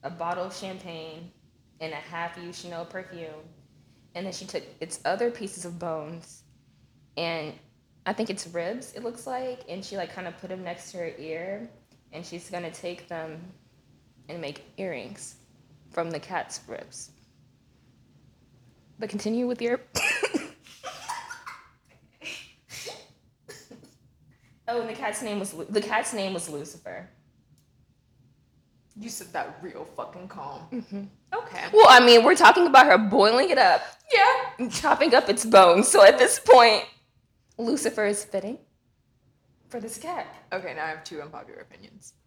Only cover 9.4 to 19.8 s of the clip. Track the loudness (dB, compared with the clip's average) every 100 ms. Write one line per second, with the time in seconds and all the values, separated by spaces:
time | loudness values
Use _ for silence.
9.4 | -10 -14 -14 -16 -12 -12 -12 -12 -14 -14
10.4 | -16 -14 -12 -14 -16 -12 -12 -12 -12 -12
11.4 | -10 -12 -14 -20 _ _ _ -20 -16 -16
12.4 | -12 -12 -12 -12 -14 -14 -14 -14 -12 -16
13.4 | -20 -20 _ _ _ _ _ _ _ -14
14.4 | -12 -14 -20 -14 -12 -10 -14 -18 -20 -20
15.4 | _ _ _ _ _ -8 -8 -8 -8 -8
16.4 | -8 -14 -14 -16 -16 -20 -20 _ _ _
17.4 | _ _ _ _ _ _ _ _ _ _
18.4 | _ _ _ _ _ _ -10 -8 -6 -4
19.4 | -4 -4 -4 -6